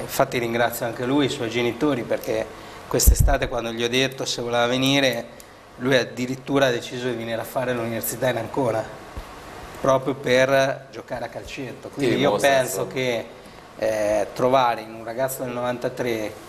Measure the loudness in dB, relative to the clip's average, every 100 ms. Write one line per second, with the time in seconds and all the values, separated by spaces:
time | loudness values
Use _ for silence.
0 | -4 0 0 0 -2 0 0 0 -6 -4
1 | 0 2 2 0 -2 0 0 2 0 0
2 | -2 -4 -2 -4 -4 -10 -16 -16 -4 2
3 | 4 6 4 4 0 -2 -4 -2 2 2
4 | 2 0 -6 -4 -2 2 2 2 4 4
5 | 4 0 -6 -14 -20 -20 -20 -6 2 2
6 | 2 -4 -4 -6 -2 2 4 2 -4 -6
7 | -4 -4 -4 -6 -4 -4 -2 -2 -4 -4
8 | -4 -2 0 0 -2 0 0 0 -4 -10
9 | -14 -14 -14 -16 -16 -14 -14 -2 4 4
10 | 2 -2 2 6 6 6 4 0 -10 -14
11 | -8 -8 -6 -10 -10 -10 -10 -10 -10 0
12 | 2 4 4 6 6 4 2 -2 -4 -2
13 | 0 -2 -4 -14 -18 -20 -18 -4 0 2
14 | 2 2 0 0 4 6 4 2 -6 -10
15 | -8 -2 -2 -2 -6 -2 -2 -2 -4 -2
16 | -2 -2 -4 -8